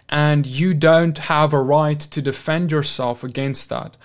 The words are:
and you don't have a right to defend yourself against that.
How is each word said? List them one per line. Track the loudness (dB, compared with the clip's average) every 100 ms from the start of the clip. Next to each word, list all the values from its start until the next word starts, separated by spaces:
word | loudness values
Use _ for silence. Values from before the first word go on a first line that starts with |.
| -4
and | 0 2 2 0
you | 0 0
don't | 2 4 6 4 -2
have | -2 2 2
a | 2
right | 2 2 2 -2
to | -6 -6
defend | -6 -4 -4 -2 0
yourself | -2 -2 -4 -4 -4
against | -8 -6 -6 -6 -8
that. | -8 -10 -16